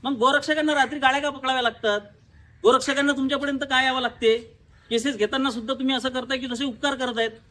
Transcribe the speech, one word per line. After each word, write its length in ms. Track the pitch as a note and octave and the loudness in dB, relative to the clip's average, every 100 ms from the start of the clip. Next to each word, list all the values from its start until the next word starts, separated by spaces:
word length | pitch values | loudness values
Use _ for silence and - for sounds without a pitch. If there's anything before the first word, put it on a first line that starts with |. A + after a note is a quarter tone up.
मग 100 | B3+ | -4
गोरक्षकांना 600 | B3+ A#3+ C#4 C#4 D#4 D4+ | 2 2 2 0 0 2
रात्री 240 | C#4+ B3+ D4 | 2 2 2
गाड्या 220 | C4 C#4 | 2 2
का 100 | D4 | -2
पकडाव्या 320 | C#4+ C4 C4 | -4 -2 0
लागतात? 380 | A#3+ A3+ A3 G#3 - - _ - - - | -2 0 -2 -2 -4 -20 _ -20 -20 2
गोरक्षकांना 500 | F#4 B3+ C4+ C#4 C#4+ | 4 4 2 0 0
तुमच्यापर्यंत 460 | C#4 C4+ C#4+ C#4+ C#4 | 0 0 0 -2 -4
काय 220 | C#4 C4 | 0 0
यावं 160 | C4 C4 | 2 0
लागते? 580 | A#3+ - A3+ A#3 A#3 - - - - | -4 0 2 2 -2 -20 -20 -20 -4
केसेस 260 | A#3 C4 A3+ | -2 -2 -2
घेताना 340 | G#3+ C4 C4+ | 0 0 -2
सुद्धा 240 | A#3 A3 | -2 -6
तुम्ही 200 | B3+ C4 | -2 0
असं 140 | C4 C4 | -2 -2
करताय 300 | B3+ B3 C4 | -6 -4 -6
की 80 | B3+ | -4
जसे 180 | A#3+ | -4
उपकार 300 | C#4 A3 C#4+ | -6 -2 -4
करतायत. 360 | C4 B3+ A#3 A3+ A3 _ | -2 -4 -2 -2 -4 _